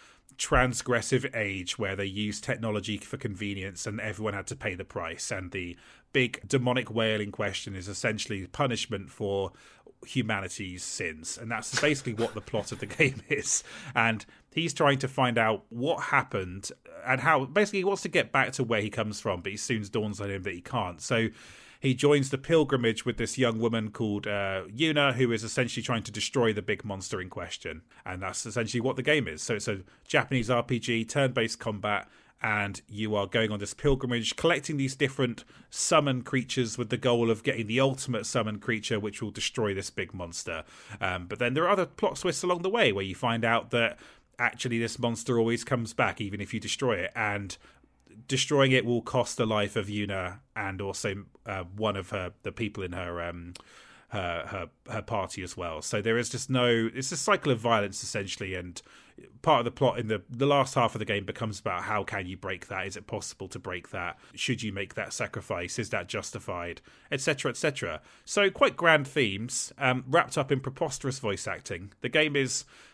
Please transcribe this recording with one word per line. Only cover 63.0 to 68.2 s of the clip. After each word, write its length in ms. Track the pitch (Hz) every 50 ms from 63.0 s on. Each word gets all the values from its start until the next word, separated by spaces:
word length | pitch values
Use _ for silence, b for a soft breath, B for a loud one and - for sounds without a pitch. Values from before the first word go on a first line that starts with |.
| -
possible 420 | - - 101 - - - - - -
to 100 | - 92
break 320 | 87 98 92 90 82 -
that? 280 | - 95 90 87 - B B B B
Should 280 | 104 - - 127 -
you 100 | 120 107
make 220 | 98 101 101 - -
that 180 | - 101 -
sacrifice? 680 | - - 120 98 - 107 92 - 104 87 90 92 - -
Is 120 | 110 -
that 180 | - 101 87 -
justified? 720 | - 104 92 - - 117 - - 92 87 85 87 85 - _ B B B B B
Et 100 | - 131
cetera, 300 | - 165 151 135 - 139
et 60 | 120
cetera. 440 | - - 156 135 - - 87 78 78 B B B B